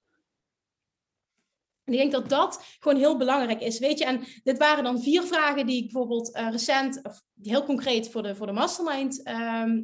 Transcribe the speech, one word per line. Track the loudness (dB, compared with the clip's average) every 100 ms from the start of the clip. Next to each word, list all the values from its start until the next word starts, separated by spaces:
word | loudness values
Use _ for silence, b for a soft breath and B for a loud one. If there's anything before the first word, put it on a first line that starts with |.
| _ _ _ _ _ _ _ _ _ _ _ _ _ _ _ _ _ _
En | -2
ik | 2
denk | 2
dat | 0 2
dat | 2 2 -2 B B
gewoon | 2 4
heel | 4 4
belangrijk | 2 2 0 -2
is. | -4 -2
Weet | 0 0
je, | 0
en | -2 B B
dit | -2 2
waren | 4 4
dan | 2 0
vier | 2 2
vragen | 2 2 2 2 0
die | -2
ik | -2
bijvoorbeeld, | -4 -2 -2 -4
eh, | -6 -4
recent, | -2 0 2 0 -4
of | -12 -16 _ _
heel | -2 -2
concreet | 0 -2 0 -2 -2
voor | -6
de, | -8 -8
voor | -6
de |
mastermind, | -2 -2 -2 -4 -4 -4 -6
ehm, | -8 -6 -4 -4 -2 -2